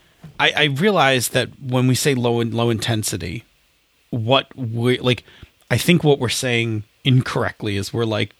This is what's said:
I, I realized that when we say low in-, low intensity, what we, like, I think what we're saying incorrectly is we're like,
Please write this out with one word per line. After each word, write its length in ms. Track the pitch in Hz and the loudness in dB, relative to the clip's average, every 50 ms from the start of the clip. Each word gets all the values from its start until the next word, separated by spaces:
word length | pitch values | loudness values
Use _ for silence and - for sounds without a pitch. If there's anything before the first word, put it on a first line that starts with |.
| _ _ _ _ - - - - | _ _ _ _ -20 -14 -4 -2
I, 120 | 147 160 - | 0 0 2
I 80 | 151 151 | 2 0
realized 680 | 151 139 131 190 220 196 170 139 135 131 123 110 - - | 0 0 0 0 2 2 4 4 4 2 2 0 -2 -2
that 160 | 131 113 104 - - | -2 -4 -4 -6 -12
when 260 | 139 123 123 127 127 | -8 -2 0 2 2
we 80 | 127 127 | 2 2
say 180 | - - 151 135 | 2 2 0 0
low 260 | 123 120 120 117 117 | 2 0 0 0 0
in-, 120 | 117 113 | -2 -2
low 180 | 110 113 117 117 | -2 0 0 0
intensity, 720 | 113 104 - 117 113 110 107 - - 92 87 90 82 117 - _ _ _ _ _ _ _ _ _ _ _ _ - | 0 0 0 -2 -2 -2 -2 -4 -6 -6 -6 -8 -10 -10 -12 _ _ _ _ _ _ _ _ _ _ _ _ -8
what 440 | - 120 107 120 135 165 - - - | -6 -4 0 2 2 2 0 -2 -10
we, 420 | - 131 110 113 117 117 123 127 - | -10 -8 -6 -4 -2 0 0 0 0
like, 240 | - 127 123 - - - - - - - _ _ _ - | 2 0 0 -2 -4 -18 -20 -20 -20 -20 _ _ _ -4
I 60 | 123 | -2
think 260 | 110 - - 175 160 - | -2 2 4 2 4 4
what 160 | 147 143 143 | 2 2 2
we're 100 | 127 107 | 0 -4
saying 540 | - - 135 123 120 117 117 117 110 107 104 _ _ _ - | -4 -2 -2 0 0 0 0 -2 -4 -6 -6 _ _ _ 0
incorrectly 720 | 139 127 131 - - - 131 107 90 - - - 107 98 | 2 4 4 2 2 -2 -2 -2 -4 -6 -6 -6 -4 -4
is 140 | 101 98 - | -4 -4 -4
we're 140 | - 117 117 | -4 -4 -2
like, 280 | 113 104 107 110 - _ _ | -2 -2 -2 -4 -6 _ _